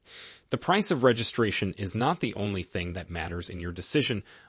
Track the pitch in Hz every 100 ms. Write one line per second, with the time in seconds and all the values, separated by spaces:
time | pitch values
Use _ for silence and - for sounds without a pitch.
0 | - - - - - 123 - 196 202 147
1 | 127 117 113 - 107 - 95 - 98 110
2 | 139 175 117 104 101 95 90 95 87 87
3 | 82 85 85 87 - 90 87 87 - 151
4 | 131 104 - -